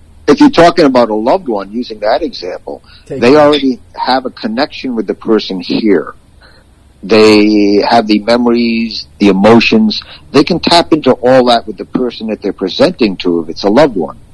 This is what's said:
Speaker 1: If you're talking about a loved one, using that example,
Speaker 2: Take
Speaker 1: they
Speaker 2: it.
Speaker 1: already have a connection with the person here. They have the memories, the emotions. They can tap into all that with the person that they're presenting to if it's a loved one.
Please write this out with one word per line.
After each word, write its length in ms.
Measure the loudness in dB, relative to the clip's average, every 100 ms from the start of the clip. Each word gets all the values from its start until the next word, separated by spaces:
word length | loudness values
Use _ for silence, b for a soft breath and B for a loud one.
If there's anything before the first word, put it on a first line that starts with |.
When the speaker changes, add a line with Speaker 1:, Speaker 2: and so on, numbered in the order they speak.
| -20 -10 -2
Speaker 1:
If 140 | 4
you're 100 | 4
talking 360 | 4 2 4 2
about 240 | 2 0
a 40 |
loved 340 | -2 -2 -2 -2
one, 220 | -6 -6
using 300 | -10 -10 -6
that 220 | -2 -2
example, 600 | -4 -8 -12 -12 -14 -16 b b -12
Speaker 2:
Take 140 | -2
Speaker 1:
they 140 | 2
Speaker 2:
it. 20 | 4
Speaker 1:
already 440 | 4 2 0 -4 -8
have 320 | -10 -4 -4 -4
a 40 |
connection 680 | -10 -8 -6 -6 -6 -8 -6
with 100 | -6
the 80 |
person 460 | -6 0 -2 -2 -10
here. 540 | -6 -4 0 0 -2 -16 _ _ b b b _ _ _
They 800 | -2 4 6 4 4 2 2 0 2
have 200 | 0 2
the 140 | -2
memories, 840 | 0 0 2 0 0 -2 -6 -8 -14 -2
the 100 | 0
emotions. 760 | 4 4 4 4 2 0 -4 B B -4
They 100 | 0
can 160 | 0 -2
tap 340 | 0 0 0
into 180 | 0 0
all 320 | 0 2 2 4
that 180 | 0 -2
with 100 | -14
the 80 |
person 440 | -8 -6 -6 -8 -8
that 120 | -6
they're 140 | -8
presenting 640 | -6 -6 0 -2 0 -2 -2
to 220 | -4 -4
if 100 | -4
it's 140 | -4
a 40 | 0
loved 280 | 2 2 0
one. 200 | -8 -10 -20